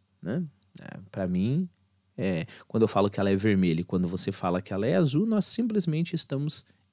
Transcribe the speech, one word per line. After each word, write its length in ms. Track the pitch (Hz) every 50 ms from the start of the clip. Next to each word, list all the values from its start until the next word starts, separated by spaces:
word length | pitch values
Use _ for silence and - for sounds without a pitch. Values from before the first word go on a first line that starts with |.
| _ _ _ _
né? 220 | - 87 127 180 170 143 - _ _ _ - -
É, 200 | - - - - 101 -
pra 160 | - 98 92
mim, 400 | 90 90 92 98 120 139 180 185 175 _ _ _ _ _ _ _ _ _
é, 300 | - 101 95 90 80 - - - - -
quando 160 | - - 110 113
eu 40 |
falo 220 | 104 - 98 101 98
que 100 | - 101
ela 120 | 98 98
é 40 | 98
vermelha 460 | 95 104 110 101 95 92 87 80 85
e 20 | 85
quando 240 | - 95 90 90
você 240 | 85 92 - - 98
fala 300 | 92 - 95 87 90 92
que 100 | - -
ela 140 | 98 98 107
é 100 | 135 180
azul, 300 | 190 170 131 135 165 220
nós 200 | 226 214 202 -
simplesmente 680 | - - 226 247 220 214 202 170 165 151 160 175 - 175
estamos 500 | 165 - - 139 135 147 156 - - - _ _ _ _ _